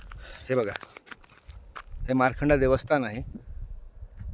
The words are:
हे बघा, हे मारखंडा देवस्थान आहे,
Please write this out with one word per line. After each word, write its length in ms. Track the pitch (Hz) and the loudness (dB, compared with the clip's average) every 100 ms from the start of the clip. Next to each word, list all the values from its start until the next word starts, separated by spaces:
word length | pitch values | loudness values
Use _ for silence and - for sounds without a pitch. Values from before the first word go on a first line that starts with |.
| - - - - - | -14 -14 -14 -16 -2
हे 80 | 127 | 0
बघा, 160 | 107 92 - - - - - - - - - - - - | 0 -4 -10 -18 -18 -20 -20 -20 -18 -18 -16 -16 -12 -8
हे 100 | - | 0
मारखंडा 440 | 131 127 127 147 147 | 4 4 4 4 6
देवस्थान 480 | 131 131 - 147 | 6 4 4 2
आहे, 180 | 120 110 - - - - - - - - - - - | 2 -4 -8 -12 -12 -10 -10 -10 -14 -14 -16 -12 -10